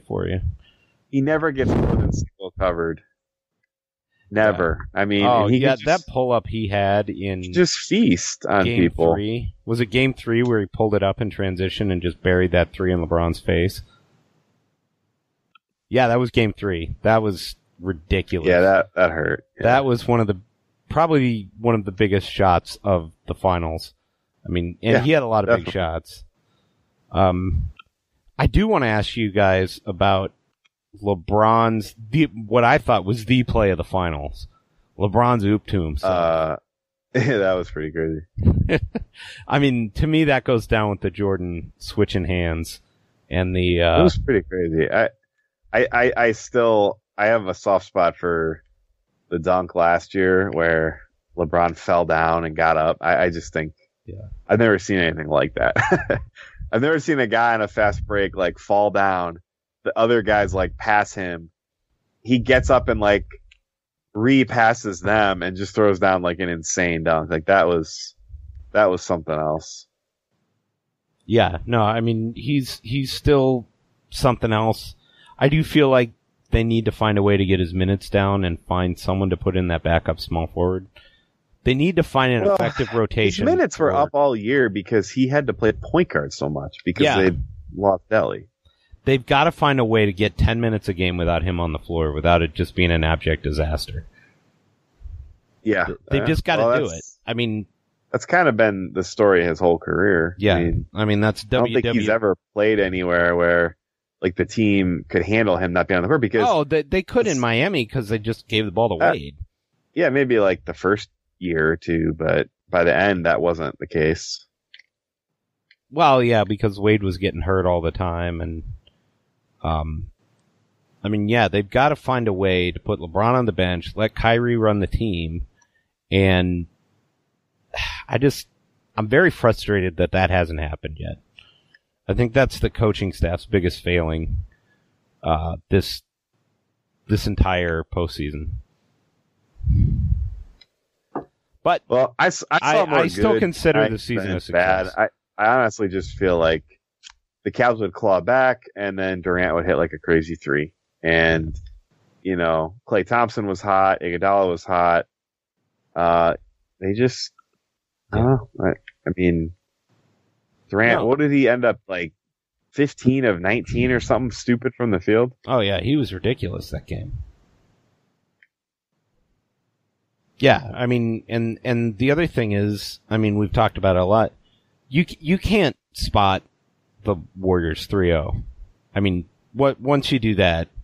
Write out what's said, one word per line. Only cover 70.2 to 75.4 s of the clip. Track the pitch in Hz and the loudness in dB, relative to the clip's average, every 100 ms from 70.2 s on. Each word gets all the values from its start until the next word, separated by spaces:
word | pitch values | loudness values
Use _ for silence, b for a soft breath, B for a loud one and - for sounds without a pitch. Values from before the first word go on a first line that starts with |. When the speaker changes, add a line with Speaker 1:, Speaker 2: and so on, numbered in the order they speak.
| _ _ _ _ _ _ _ _ _ _ - | _ _ _ _ _ _ _ _ _ _ 0
Speaker 1:
Yeah, | 113 90 85 - | 2 2 0 -2
no, | 117 | 0
I | 107 113 | 2 0
mean, | 113 113 113 117 | -2 -2 -4 -8
he's, | 143 143 127 - | -4 -2 -4 -8
he's | - 139 131 | -8 -6 -6
still | - 147 143 131 127 113 _ _ _ _ | -2 2 4 4 0 -4 _ _ _ _
something | - 135 117 117 | -2 0 0 0
else. | 110 110 110 - - b b b | 0 0 -2 -6 -20 b b b
I | b | b